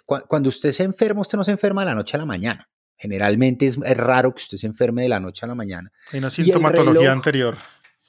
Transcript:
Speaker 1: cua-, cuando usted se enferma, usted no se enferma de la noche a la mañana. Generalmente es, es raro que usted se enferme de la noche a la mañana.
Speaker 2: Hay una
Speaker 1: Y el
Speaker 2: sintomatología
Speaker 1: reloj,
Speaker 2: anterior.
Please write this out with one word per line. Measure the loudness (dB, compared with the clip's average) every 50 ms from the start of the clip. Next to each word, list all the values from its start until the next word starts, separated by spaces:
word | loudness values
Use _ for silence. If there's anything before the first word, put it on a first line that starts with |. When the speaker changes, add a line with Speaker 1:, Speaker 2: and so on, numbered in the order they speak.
| -6
Speaker 1:
cua-, | -6 -6 -6 -4 -2
cuando | -2 0 0 0
usted | 0 0 0 -2
se | 0 0
enferma, | -2 -2 0 0 0 0 0 -2
usted | -4 -2 -2 -2
no | 0
se | 0
enferma | 0 0 0 0 0 0
de | -2
la | -2 -2
noche | -2 -4 -4 -4
a | -4
la | -4
mañana. | -4 -4 -4 -4 -4 -4 -6 -10 _ _ _ _ _ _
Generalmente | _ -10 -8 -4 0 0 2 2 4 2 2 2 2 0
es, | 0 0 -2
es | -2 -2 0
raro | 0 2 2 2 4 2 2 0
que | -4
usted | -8 -10 -8 -8
se | -8
enferme | -8 -4 -2 -2 0 0 0
de | 0 0
la | 0 -2
noche | -4 -6 -10 -10 -12
a | -10
la | -10
mañana. | -8 -8 -10 -10 -12 -14 -16 _ _ _ -10
Speaker 2:
Hay | -8 -6
una | -4
Speaker 1:
Y | -4
el |
Speaker 2:
sintomatología | -2 2 2 4 4 4 4 4 4 4 4 6 6 6
Speaker 1:
reloj, | 6 6
Speaker 2:
anterior. | 4 2 0 0 0 2 0 0 -2 -6 -10 -20 _ _ _ _ _ _ _